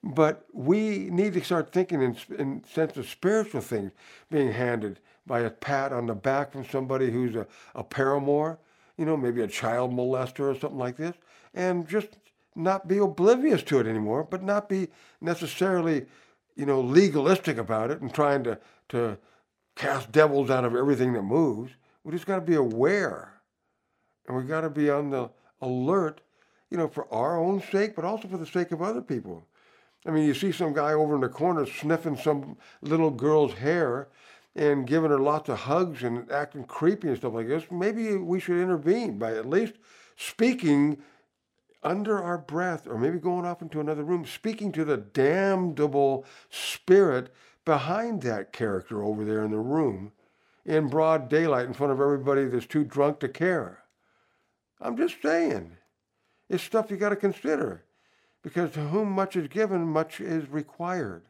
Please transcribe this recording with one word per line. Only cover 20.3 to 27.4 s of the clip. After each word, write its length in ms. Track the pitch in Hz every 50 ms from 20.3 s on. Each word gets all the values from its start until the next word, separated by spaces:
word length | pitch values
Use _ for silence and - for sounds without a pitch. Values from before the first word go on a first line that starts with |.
| 139 139 139 117
out 160 | 135 127 123
of 100 | 120 113
everything 380 | 123 131 143 143 117 127 127 123
that 100 | 113 98
moves. 500 | 98 117 160 165 143 113 104 120 131 - _ _ _ _ _ _
We 80 | 160
just 140 | 156 175 -
gotta 160 | - 196 185
be 140 | 165 165 170
aware, 840 | 151 135 120 110 113 127 156 196 208 185 135 90 - 85 - - _ _ _ _ _ _ _ _ _ _ _ _ _ _ _ _ _ _
and 100 | - 127
we 60 | 127 127
gotta 260 | 131 156 160 160 160
be 200 | 143 151 147 147
on 200 | 143 143 147 143
the 200 | 139 127 123 117 _ _ _ _ _ _
alert, 600 | 131 131 127 127 127 143 185 196 175 156 151 - _ _ _ _ _ _ _ _ _ _
you 80 | -
know, 100 | 175 165
for 260 | 151 - 151 - - 120
our 240 | 110 120 147 175
own 240 | 170